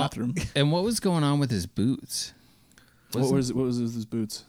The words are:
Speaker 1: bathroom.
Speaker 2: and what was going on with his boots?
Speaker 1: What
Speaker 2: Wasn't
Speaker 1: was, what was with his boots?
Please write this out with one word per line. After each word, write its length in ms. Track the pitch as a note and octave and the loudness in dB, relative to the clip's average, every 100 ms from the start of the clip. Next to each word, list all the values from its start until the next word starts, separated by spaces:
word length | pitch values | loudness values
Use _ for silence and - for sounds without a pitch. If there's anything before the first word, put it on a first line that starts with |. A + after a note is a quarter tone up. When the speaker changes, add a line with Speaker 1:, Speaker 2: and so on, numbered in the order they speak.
| C#3+ | 2
Speaker 1:
bathroom. 260 | - A#2+ F3 A#2+ C#3+ | -2 -4 -4 -2 2
Speaker 2:
and 160 | D3 | 2
what 120 | E3+ | 2
was 160 | G#3 A3 | 0 0
going 240 | G3 E3+ | 0 2
on 160 | C#3+ C#3+ | 2 2
with 100 | C3+ | 2
his 160 | G#2 F2+ | 0 -2
boots? 680 | - A#2 C3 - - - - _ _ _ - _ _ - | 0 0 0 -6 -8 -8 -12 _ _ _ -20 _ _ -8
Speaker 1:
What 80 | - | -2
Speaker 2:
Wasn't 140 | C3 C3+ | 2 2
Speaker 1:
was, 160 | B2+ | 2
what 120 | B2+ B2+ | 0 0
was 160 | A#2+ | 0
with 140 | A#2 A#2 | -2 -4
his 100 | A2 | -4
boots? 380 | A#2 G#2+ - | -4 -4 -6